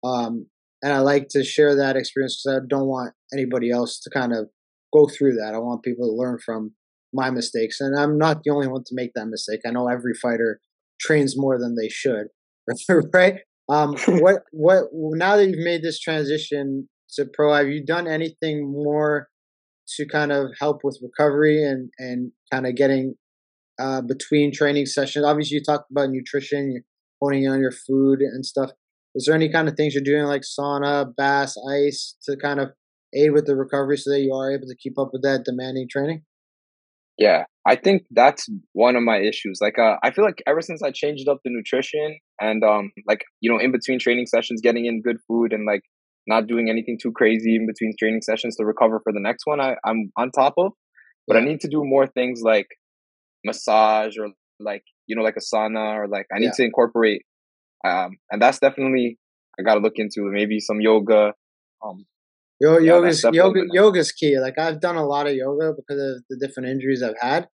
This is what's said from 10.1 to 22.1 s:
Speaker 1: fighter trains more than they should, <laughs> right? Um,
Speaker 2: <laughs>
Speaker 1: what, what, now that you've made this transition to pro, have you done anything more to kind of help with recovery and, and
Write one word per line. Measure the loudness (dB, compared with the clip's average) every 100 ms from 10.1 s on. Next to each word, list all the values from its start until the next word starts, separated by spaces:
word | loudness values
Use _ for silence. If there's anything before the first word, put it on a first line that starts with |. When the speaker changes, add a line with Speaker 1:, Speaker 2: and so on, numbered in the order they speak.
| -4
Speaker 1:
fighter | -4 0 -2 -4 _ _ _ _
trains | 0 2 2 0
more | -2 0
than | -2 -4
they | -6
should, | -4 -2 -2 -6 _ _ _ -8
<laughs> | -8 2 2 4
right? | 4 4 2 -14 _ -2
Um, | 0 0 0
Speaker 2:
<laughs> | 2
Speaker 1:
what, | 4 6 4 _
what, | 0 4 4 2
now | -6 -6 -2 2 4
that | 4
you've | 2 -2
made | -2
this | -4 -6
transition | -4 -4 -2 -4 -4 -6 -4 -6 -10 _ _ -8
to | -6
pro, | 0 2
have | 2 2
you | -2 -4
done | -4 -2
anything | -4 -6 -6 -6 -4 -6
more | -4 -2 0 0 -2 -6 _ _ _ _ _ -18 -10
to | -6
kind | -4 -2
of | -2 -4 -4
help | -4 -2
with | -4 -8
recovery | -16 0 0 4 4 4
and, | 0 -2 -8 -12
and | -8